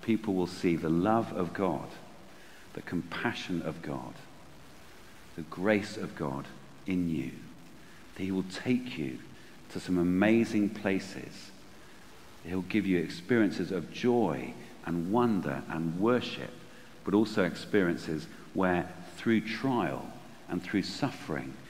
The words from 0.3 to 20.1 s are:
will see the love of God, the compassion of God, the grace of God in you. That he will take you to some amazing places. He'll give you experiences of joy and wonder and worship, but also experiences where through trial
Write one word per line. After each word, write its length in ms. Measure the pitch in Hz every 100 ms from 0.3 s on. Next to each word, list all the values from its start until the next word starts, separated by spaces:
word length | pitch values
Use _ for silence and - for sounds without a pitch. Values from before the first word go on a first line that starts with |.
will 140 | 92 87
see 280 | - 92 80
the 140 | 80
love 420 | 85 104 113 107
of 200 | 90 85
God, 340 | - 92 67 - - - - - - - - -
the 80 | -
compassion 800 | - 87 - - 120 - - 85
of 200 | 80 82
God, 340 | 78 65 62 - - - - - - - - - - - - -
the 80 |
grace 520 | 78 90 101 104 104 -
of 200 | 92 -
God 300 | 73 69 69 - - - -
in 240 | 92 87
you. 220 | 73 64 - - - - - - - - -
That 80 |
he 80 | 95
will 140 | 95 92
take 460 | - 127 123 - -
you 220 | 69 64 - - - - -
to 80 | 90
some 180 | - 90
amazing 760 | 87 90 104 117 107 107 101
places. 800 | - 101 95 - - - - - - - - - - - - - -
He'll 180 | 82 92
give 240 | 85 107 95
you 120 | 90
experiences 760 | 80 - - 120 101 - 82
of 220 | 92 76
joy 600 | - 123 120 92 65 64 - - - 82
and 260 | 85 85
wonder 520 | 117 120 98 73 67 -
and 300 | 80 82 87
worship, 520 | 110 123 - - 64 - - - - -
but 100 | -
also 300 | 104 110 104
experiences 840 | 87 - - 104 87 - 85 78 - - - -
where 360 | 92 87 - - - -
through 220 | 117 110
trial 640 | 107 110 135 120 80 65 -